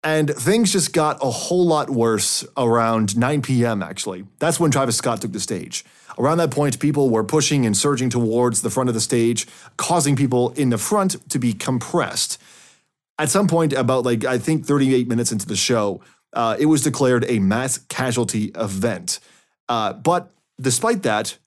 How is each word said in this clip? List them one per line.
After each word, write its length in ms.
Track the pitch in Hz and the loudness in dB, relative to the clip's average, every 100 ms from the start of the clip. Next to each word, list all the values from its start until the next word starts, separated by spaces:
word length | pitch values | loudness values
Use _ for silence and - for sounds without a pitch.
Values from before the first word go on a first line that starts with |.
And 320 | 156 156 147 | 0 0 0
things 380 | 147 - 220 208 | 0 0 2 2
just 220 | 196 151 | 2 0
got 240 | 170 151 135 | 0 0 0
a 80 | 135 | -4
whole 380 | 120 - 180 175 | -4 -2 2 4
lot 220 | 151 135 | 2 0
worse 560 | 127 113 107 - - - - | 0 2 2 0 -2 -6 -2
around 640 | 120 117 113 113 107 113 | 2 2 2 2 0 0
nine 240 | 123 147 | 0 0
P 240 | - 127 120 | 0 2 2
M, 180 | 104 | 0
actually. 400 | 85 92 - 92 101 _ | -6 -8 -8 -10 -14 _
That's 180 | 156 165 | -2 2
when 140 | 165 | 2
Travis 240 | 135 131 107 | 2 0 0
Scott 240 | 127 110 | -2 -4
took 140 | 110 | -6
the 80 | 98 | -8
stage. 420 | - 98 85 - - - - - | -6 -8 -8 -12 -14 -20 -20 -2
Around 200 | 127 165 | 0 2
that 140 | 160 | 0
point, 280 | 131 147 120 | 0 -2 0
people 300 | 143 147 139 | 0 2 2
were 160 | 110 107 | 2 2
pushing 400 | 156 143 147 117 | 0 2 2 2
and 100 | 101 | 2
surging 340 | 143 131 127 | 0 0 0
towards 520 | 123 117 117 123 110 | 0 0 2 2 0
the 80 | 113 | -2
front 180 | 127 127 | -2 0
of 80 | 113 | -2
the 60 | |
stage, 440 | - 120 117 117 - - - - | 0 2 2 0 -6 -14 -18 -8
causing 400 | - 170 143 135 | 0 2 2 2
people 360 | 135 123 123 | 2 2 0
in 180 | - 131 | 0 0
the 80 | 117 | 0
front 520 | - 208 190 - - | 0 0 0 -2 -6
to 80 | 139 | -2
be 140 | 120 | -2
compressed. 840 | 101 - 131 - 175 107 - - - - - - _ _ _ _ - | -2 -4 -4 -2 -2 -2 -2 -4 -6 -14 -20 -20 _ _ _ _ -6
At 120 | 151 | 0
some 200 | 190 190 | 2 2
point, 240 | 165 160 | 2 2
about, 320 | 135 127 131 123 | 0 0 0 0
like, 180 | 113 | 0
I 140 | 127 127 | 0 -2
think 280 | 123 160 147 | 0 -2 0
thirty-eight 440 | 143 135 127 123 | 2 4 2 2
minutes 240 | 117 120 | -2 0
into 120 | 110 - | -4 -4
the 120 | 101 | -4
show, 420 | - 117 104 95 - _ _ | 0 0 0 -4 -12 _ _
uh, 240 | - 117 110 | -2 -2 2
it 100 | 151 | 2
was 140 | 151 | 4
declared 440 | 151 - 131 123 113 | 2 0 2 2 2
a 120 | 117 | 2
mass 400 | 95 110 131 - _ | 2 0 -2 -6 _
casualty 640 | - 131 120 117 110 107 - | -4 -2 0 -2 -2 -4 -4
event. 640 | 107 95 113 90 87 - _ _ _ _ - | -6 -2 -2 -2 -6 -8 _ _ _ _ -6
Uh, 240 | 120 107 | -2 -2
but 400 | - 135 175 - _ _ - | -2 0 0 -2 _ _ -6
despite 420 | 131 123 220 233 | -2 0 0 0
that 320 | 139 107 117 - | 0 -2 -4 -10